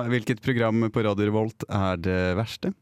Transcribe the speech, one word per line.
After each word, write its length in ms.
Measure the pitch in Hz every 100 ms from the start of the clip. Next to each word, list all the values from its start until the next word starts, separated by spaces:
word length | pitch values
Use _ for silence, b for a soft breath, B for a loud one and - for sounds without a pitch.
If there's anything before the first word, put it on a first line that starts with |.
| 117
hvilket 340 | 123 104 117
program 460 | - 120 113 113 113
på 140 | 117 110
Radio 220 | 98 104
Revolt 340 | 107 110 - -
er 340 | 104 95 90
det 180 | 90 92 92
verste? 380 | 90 113 - 185 -